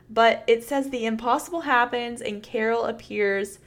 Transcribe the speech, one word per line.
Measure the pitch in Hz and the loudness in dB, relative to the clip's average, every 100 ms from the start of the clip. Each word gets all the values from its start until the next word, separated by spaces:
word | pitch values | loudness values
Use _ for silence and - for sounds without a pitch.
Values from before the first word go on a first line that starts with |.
| - | -4
but | 220 226 226 - | 4 6 4 2
it | 226 | 0
says | 226 277 269 | 2 -2 -2
the | 247 226 | -4 -4
impossible | 220 240 294 294 339 | -2 0 0 -2 -6
happens | 285 247 240 247 240 240 | 0 2 2 -2 -4 -6
and | 226 208 | -8 -8
Carol | - 226 220 233 233 | -6 -2 0 0 -2
appears | 226 - 208 202 196 202 - | -4 -6 -2 0 0 -4 -10